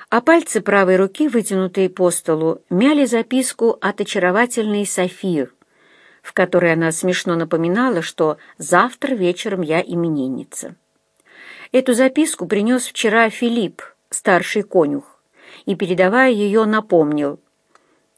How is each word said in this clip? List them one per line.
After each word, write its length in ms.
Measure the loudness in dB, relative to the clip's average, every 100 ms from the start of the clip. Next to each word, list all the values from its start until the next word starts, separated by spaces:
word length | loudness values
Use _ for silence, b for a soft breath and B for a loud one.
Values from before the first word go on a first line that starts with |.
| B
а 120 | 0
пальцы 400 | 4 2 2 -4
правой 360 | 0 2 4 4
руки, 320 | 2 0 0
вытянутые 600 | 0 -2 -2 -2 0 -2
по 220 | 2 0
столу, 520 | 0 -2 0 0 -4 _
мяли 360 | 2 4 4
записку 760 | 2 0 0 -2 -2 0 -2 0
от 200 | -4 -4
очаровательной 840 | -4 -2 0 2 0 -2 -2 -2
Софи, 600 | -4 -2 -4 -4 -4 -2 -4 _ b b b b b b
в 100 | -8
которой 400 | -2 0 2 2
она 180 | 2 0
смешно 460 | -2 -2 -2 -2 -4
напоминала, 680 | -2 -2 0 0 0 -2
что 340 | -4 -2 -2 -2 b b
"завтра 560 | 0 2 0 -4 -6
вечером 480 | -2 -2 -2 -6 -6
я 180 | -2 -2
именинница". 960 | -2 -4 -2 -2 -4 -6 -10 -14 -14 -18 _ _ _ _ B B B B B
Эту 240 | 0 2
записку 520 | 2 2 2 -2 -2 -4
принёс 400 | -2 0 0 -2
вчера 440 | -4 0 2 2
Филипп, 520 | 0 -2 0 -4 -6 -20 _ _
старший 520 | -4 0 0 0 -4
конюх, 600 | 0 2 2 -2 -8 _ _ B B B -6
и, 100 | -4
передавая 560 | -2 0 2 4 2
её, 320 | 2 0 2
напомнил: 760 | 2 0 2 2 2 0 -4 -6 _ _ _ _ _ _ _